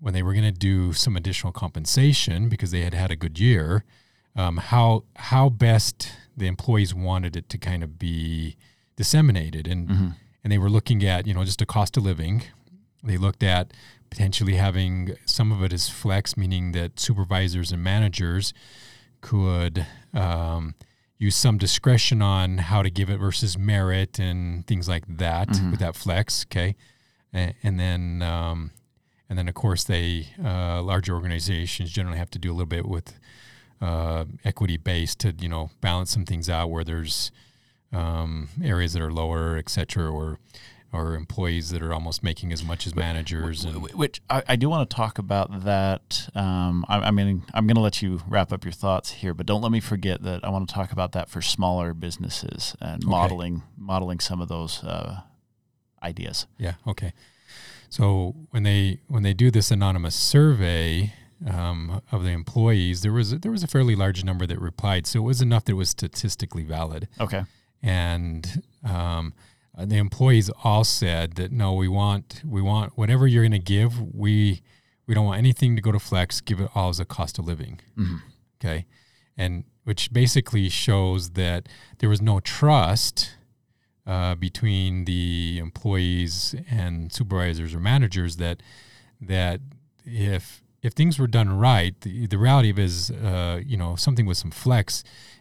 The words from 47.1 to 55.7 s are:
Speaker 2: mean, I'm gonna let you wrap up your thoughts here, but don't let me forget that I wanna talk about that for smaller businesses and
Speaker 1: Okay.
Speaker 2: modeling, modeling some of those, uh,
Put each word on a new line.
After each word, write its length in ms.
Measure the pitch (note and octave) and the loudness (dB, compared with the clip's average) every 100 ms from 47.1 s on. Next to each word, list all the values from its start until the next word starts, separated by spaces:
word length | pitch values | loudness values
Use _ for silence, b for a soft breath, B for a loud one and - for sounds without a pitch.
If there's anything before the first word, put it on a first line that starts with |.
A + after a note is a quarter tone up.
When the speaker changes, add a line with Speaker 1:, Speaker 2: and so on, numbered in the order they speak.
Speaker 2:
mean, 340 | G2+ G2+ F#2 - | 2 2 0 -2
I'm 120 | - A2 | 0 4
gonna 140 | A#2 | 4
let 220 | G#2+ - | 2 0
you 180 | F#2+ F2+ F2 | -2 -4 0
wrap 240 | G2+ F#2+ | 0 0
up 120 | F#2+ | -2
your 80 | - | -8
thoughts 380 | - G2 F#2 - | -4 -2 -2 -2
here, 200 | - F#2+ | -8 -6
but 140 | E2 F2+ | -4 -2
don't 160 | G#2 | 0
let 100 | A2+ | 0
me 80 | A2+ | 0
forget 420 | - G2+ F#2+ F2+ | -2 -4 -2 -4
that 220 | F#2+ F2 | -4 -6
I 60 | - | -4
wanna 160 | F#2+ F#2 | -4 -4
talk 260 | G2 F#2 | -6 -6
about 200 | F#2+ F2+ | -4 -4
that 160 | F#2 E2 | -6 -8
for 100 | F#2 | -6
smaller 540 | F2+ - F#2 F2+ E2+ | -4 0 0 0 -4
businesses 840 | E2 E2+ - F2 - - - - - | -6 -8 -8 -8 -8 -8 -8 -10 -10
and 220 | E2 E2 | -10 -6
Speaker 1:
Okay. 80 | E2+ | -2
Speaker 2:
modeling, 520 | F2+ F2 F2+ F2 F2 - - | 2 2 0 -6 -6 -10 -14
modeling 420 | G2 F#2+ F2+ F2 | -4 -4 -2 -4
some 200 | - F2 | -6 -6
of 80 | E2+ | -6
those, 340 | E2+ E2 - | -6 -6 -8
uh, 380 | E2 E2 D#2+ F#2 - _ _ _ _ | -8 -8 -8 -12 -16 _ _ _ _